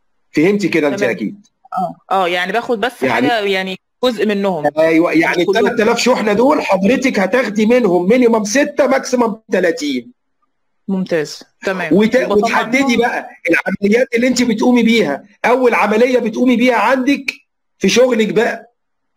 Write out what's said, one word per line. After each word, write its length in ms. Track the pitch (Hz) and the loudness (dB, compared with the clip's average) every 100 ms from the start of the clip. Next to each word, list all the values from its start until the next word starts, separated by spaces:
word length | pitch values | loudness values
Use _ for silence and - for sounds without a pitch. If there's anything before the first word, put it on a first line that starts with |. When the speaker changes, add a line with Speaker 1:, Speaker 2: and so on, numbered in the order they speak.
| _ _ _ | _ _ _
Speaker 1:
فهمتي 380 | - 170 202 175 | 0 0 0 -2
كده 200 | 160 147 | 0 -2
انت 100 | 123 | -2
Speaker 2:
تمام. 120 | 127 | -4
Speaker 1:
اكيد؟ 360 | 101 101 - _ _ _ | -4 -8 -10 _ _ _
Speaker 2:
اه، 220 | - 180 170 - | -8 -8 -10 -6
اه، 180 | 190 175 | -2 -2
يعني 240 | 180 185 | -2 -2
باخد 280 | 214 233 233 | -4 -4 -4
بس 220 | 233 - | -4 -4
Speaker 1:
يعني 260 | 262 233 254 | -4 0 0
Speaker 2:
حاجه، 100 | 233 | 0
يعني 340 | 202 190 190 185 _ _ | 0 -2 -4 -10 _ _
جزء 220 | 254 220 214 | -4 0 -2
منهم. 440 | 196 202 170 147 151 | 0 -2 -2 -2 0
Speaker 1:
ايوه، 340 | 160 160 170 | 2 2 2
يعني 280 | 160 165 156 | 2 0 0
Speaker 2:
مش 40 | 175 | 0
كلهم. 200 | 202 - | 2 0
Speaker 1:
التلات 140 | - | 0
آلاف 180 | 214 226 | 0 0
شحنه 340 | 240 254 214 | 0 0 0
دول 300 | 208 262 294 | 2 2 0
حضرتك 560 | - 190 196 262 262 208 | 0 0 2 0 0 -2
هتاخدي 480 | 190 247 233 202 214 | 0 0 -2 0 2
منهم 420 | 247 214 175 180 | 2 2 0 2
minimum 360 | 254 240 226 | 4 4 2
سته، 420 | 208 262 294 - 262 | 0 0 0 0 0
maximum 500 | 262 - 247 226 - - | 0 -2 -2 -2 -4 -4
تلاتين. 600 | 196 180 165 147 127 120 _ _ _ _ _ _ _ - | -2 0 -2 -4 -6 -8 _ _ _ _ _ _ _ -6
Speaker 2:
ممتاز، 540 | 190 185 170 - - - _ | -6 -2 -4 -4 -10 -20 _
تمام. 300 | - 190 170 | -6 -6 -2
Speaker 1:
وت-، 220 | 170 220 254 | 0 2 0
Speaker 2:
وبطلع 180 | - | 0
Speaker 1:
وتحددي 480 | 208 226 220 220 254 | -2 -2 -2 -2 -2
Speaker 2:
منهم 160 | 269 226 | 0 0
Speaker 1:
بقى 300 | 240 160 - - - | 0 -4 -10 -10 -4
العمليات 640 | 165 - 190 202 226 254 | -2 -2 -4 0 0 0
اللي 120 | 233 254 | -2 0
انت 140 | 247 | 0
بتقومي 400 | 247 220 247 247 | -2 0 2 2
بيها. 420 | 226 233 160 135 - _ | 2 2 0 -4 -10 _
اول 300 | 214 254 247 | -2 2 2
عمليه 440 | 214 208 214 254 247 | 2 0 2 2 2
بتقومي 380 | 220 233 254 233 | -2 0 2 2
بيها 200 | 254 233 | 2 2
عندك 560 | 208 262 254 277 - - _ _ _ _ | 2 0 0 -2 -4 -12 _ _ _ _
في 100 | 196 | 2
شغلك 400 | 202 254 226 208 | 4 4 2 0
بقى 440 | 170 240 - - _ _ _ _ | 0 0 -4 -12 _ _ _ _